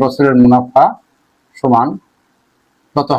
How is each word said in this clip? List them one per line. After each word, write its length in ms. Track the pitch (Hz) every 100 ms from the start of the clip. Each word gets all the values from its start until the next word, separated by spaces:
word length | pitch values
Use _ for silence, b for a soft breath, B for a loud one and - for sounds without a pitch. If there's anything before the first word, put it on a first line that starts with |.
বছরের 320 | 131 123 139 123
মুনাফা 420 | 123 123 123 135 160 - _ _ _ _ _ _
সমান 280 | 135 117 135 202 _ _ _ _ _ _ _ _ _ 147
কত 140 | 139